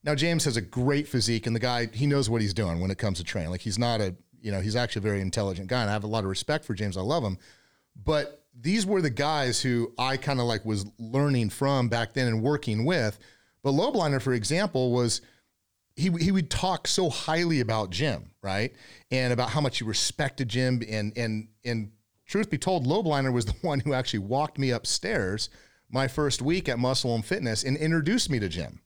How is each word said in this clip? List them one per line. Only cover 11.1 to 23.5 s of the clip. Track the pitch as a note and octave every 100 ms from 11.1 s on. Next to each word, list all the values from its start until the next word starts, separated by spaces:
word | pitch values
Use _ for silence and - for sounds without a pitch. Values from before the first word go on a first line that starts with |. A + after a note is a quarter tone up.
| C3 C#3+ C3 G#2+
from | - C#3 C3+ A#2+
back | A#2 A2+
then | - B2
and | A2
working | A#2+ D3 C3+ G#2+ B2
with. | F3+ A2 - - _ _ _
But | C#3
Lowbliner, | C#3 B3 B3+ D#3+ C3+
for | B2+
example, | B2 F#2+ D#3+ G#3 C3+ B2+
was, | B2 A#2+ - - _ _ _ _ _ _ -
he, | F3+ E3+
he | E3+
would | F#3+ E3
talk | - F#3 F#3 -
so | - F3+
highly | - - E3 E3+ D#3
about | A2+ A2 G2
Jim, | F2+ D3 F2+ - _
right? | G2 F#2+ A#2+ - - - _
And | B2+ B2+
about | B2 B2
how | D3
much | C#3+ -
he |
respected | A2 G#2+ - - C#3 - B2
Jim. | A#2 B2+ B2+ A2
And, | G#2+ G#2 A2
and, | A#2 G#2+ A2 _ B2
and | A#2 G#2+ _ _ _ -
truth | G3 G#3+
be | -
told, | - F3+ B2+
Lowbliner | F#3 F3+ D3 C3+
was | B2
the | G#2+